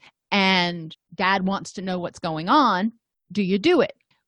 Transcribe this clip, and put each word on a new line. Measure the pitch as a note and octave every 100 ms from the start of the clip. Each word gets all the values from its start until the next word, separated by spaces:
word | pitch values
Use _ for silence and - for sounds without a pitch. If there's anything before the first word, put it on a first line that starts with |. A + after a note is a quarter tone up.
| - _ _
and | G3+ F#3+ F#3+ F3 F3 D#3+ - _ -
dad | F#3 G3
wants | F#3 G3 E3+
to | -
know | F#3+ F#3
what's | E3+ -
going | F3 D#3 E3+
on, | C#4+ B3+ F#3 A3 - _ _ _
do | F#3
you | F#3 G3
do | A3 F4
it? | F#3+ - _ _